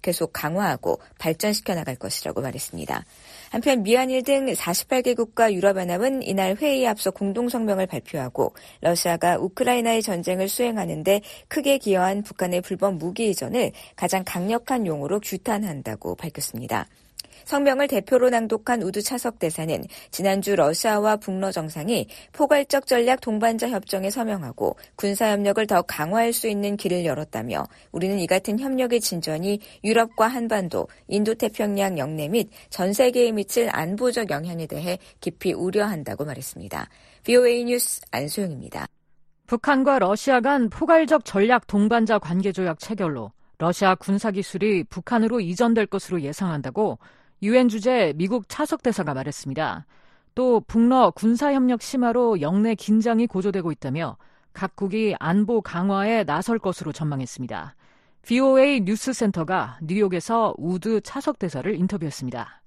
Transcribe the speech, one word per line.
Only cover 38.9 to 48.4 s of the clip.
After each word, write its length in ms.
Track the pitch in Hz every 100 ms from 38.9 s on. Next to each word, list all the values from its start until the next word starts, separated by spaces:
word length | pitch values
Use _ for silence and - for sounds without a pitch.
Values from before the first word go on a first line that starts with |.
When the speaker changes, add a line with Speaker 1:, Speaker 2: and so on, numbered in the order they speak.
| _ _ _ _ _ _
Speaker 2:
북한과 520 | 233 - 269 269 262
러시아 400 | 185 208 - 254
간 300 | 247 285 226
포괄적 560 | - 320 330 311 302 -
전략 420 | 202 208 247 -
동반자 520 | 202 208 233 226 214
관계 340 | 151 175 196
조약 260 | 185 180 156
체결로 540 | - 214 180 135 104 _ _ _
러시아 380 | 165 180 196 185
군사 360 | - 196 226
기술이 540 | 196 190 185 214 196 -
북한으로 560 | - - 233 220 240
이전될 460 | 175 180 240 226 208
것으로 340 | 196 - 180
예상한다고 760 | 139 156 190 151 135 165 214 135 - _ _ _
유엔 260 | 202 247 247
주재 460 | 214 214 254 175 147
미국 320 | 185 240